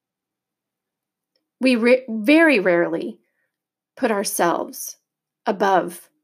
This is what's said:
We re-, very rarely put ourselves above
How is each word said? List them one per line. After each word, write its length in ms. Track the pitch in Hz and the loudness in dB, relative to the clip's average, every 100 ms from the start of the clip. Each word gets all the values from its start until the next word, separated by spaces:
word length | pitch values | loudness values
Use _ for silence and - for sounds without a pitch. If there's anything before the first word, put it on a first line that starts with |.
| _ _ _ _ _ _ _ _ _ _ _ _ _ _ _ - | _ _ _ _ _ _ _ _ _ _ _ _ _ _ _ -4
We 140 | 262 247 | 0 2
re-, 280 | 240 254 254 | 2 0 0
very 520 | 220 208 311 330 233 | -4 2 4 4 4
rarely 580 | 190 170 165 160 175 226 _ _ _ _ _ _ _ - | 2 2 0 -4 -8 -12 _ _ _ _ _ _ _ -6
put 160 | 240 | -4
ourselves 840 | 202 202 - 170 - - 262 - - _ _ _ _ | -2 -4 -2 -2 -2 -6 -12 -16 -18 _ _ _ _
above 640 | - 196 202 185 170 - - _ | -8 -2 0 0 -2 -8 -20 _